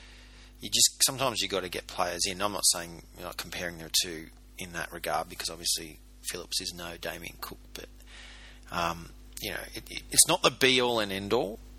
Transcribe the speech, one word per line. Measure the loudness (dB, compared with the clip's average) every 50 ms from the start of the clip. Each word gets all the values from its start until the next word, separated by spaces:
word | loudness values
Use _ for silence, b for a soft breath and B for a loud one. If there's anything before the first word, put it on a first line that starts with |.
| B B B B B B B B B B B B
you | -6 0
just, | 4 6 6 6 6 4 4
sometimes | 4 4 4 2 2 2 2 0
you | 2
gotta | 2 0 0 0
get | -4 -6 -6
players | -4 -2 -2 0 0 0 0 0
in. | 0 0 2 0
I'm | 0 2
not | 2 4
saying, | 4 4 2 0 -8 -10 -14 -16 -16 -14 -12
you | -10
know, | -8 -8
comparing | -8 -8 -8 -6 -6 -4 -6 -6 -8
the | -6 -2 0 0 0
two | 0 -4 -8 -10 -12 -16 -20 -20 -16 -12 -10
in | -10 -8 -6
that | -6 -6 -6 -6
regard, | -6 -2 0 0 0 -2 -4
because | -6 -6 -6 -6
obviously | -6 -4 -2 -2 -2 -2 -4 -8 -12 -16 -20 -20 -20 -12 -8 -8
Phillips | -6 -6 -6 -6 -4 -4
is | -4 -4 -6
no | -8 -8 -10 -8
Damien | -8 -6 -6 -6 -6 -8 -12 -12 -10
Cook, | -12 -12 -12 -12 -16 -16 -14
but, | -14 -14 -14 -16 -20 -20 B B B B B B B B B B B B B
um, | -2 0 0 0 0 -4 -8 -14 -16 -18 -20 -16 -10 -8
you | -6 -6
know, | -6 -6 -8 -8 -10
it, | -12 -12 -10
it, | -10 -12 -8 4 6
it's | 8 8 8
not | 6 4 4
the | 4 4
be-all | 6 6 6 6 6 6 4 4 2
and | 2 0
end-all, | -2 -2 0 2 2 2 2 0 -4 -8 -12 -16 -18